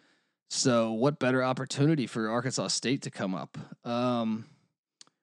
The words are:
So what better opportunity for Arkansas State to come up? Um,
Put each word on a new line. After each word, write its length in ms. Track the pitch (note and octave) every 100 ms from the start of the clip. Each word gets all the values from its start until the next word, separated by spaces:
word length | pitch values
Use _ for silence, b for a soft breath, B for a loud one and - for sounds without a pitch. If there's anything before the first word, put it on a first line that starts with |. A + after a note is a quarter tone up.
| b b b b -
So 400 | - C3+ A#2+ A2+
what 260 | A2 C3+ D3+
better 260 | B2+ B2+
opportunity 600 | B2+ C3 C3 - C#3+ D#3+ A2
for 240 | A#2+ A2
Arkansas 380 | A#2 B2 A#2 G2
State 360 | - A2+ C3+
to 60 | -
come 240 | - G#2
up? 240 | F#2 C2+ - - - B2
Um, 600 | A#2+ B2 A#2+ A2+ A2 A2 b b _ _ _ - _